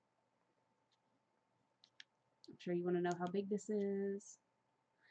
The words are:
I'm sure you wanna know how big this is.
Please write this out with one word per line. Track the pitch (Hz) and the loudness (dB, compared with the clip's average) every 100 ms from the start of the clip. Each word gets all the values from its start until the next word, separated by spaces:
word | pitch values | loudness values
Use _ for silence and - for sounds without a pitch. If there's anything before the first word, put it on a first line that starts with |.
| _ _ _ _ _ _ _ _ _ _ _ _ _ _ _ _ _ _ - - - _ _ _ - | _ _ _ _ _ _ _ _ _ _ _ _ _ _ _ _ _ _ -20 -20 -20 _ _ _ -20
I'm | - | -10
sure | - | -2
you | 175 | 0
wanna | 175 180 | 2 2
know | 175 175 | 2 2
how | 180 | 0
big | 190 196 | 0 0
this | 208 - | 0 0
is. | 208 202 196 196 202 - - _ _ _ _ _ _ - | 0 2 2 0 -2 -6 -20 _ _ _ _ _ _ -20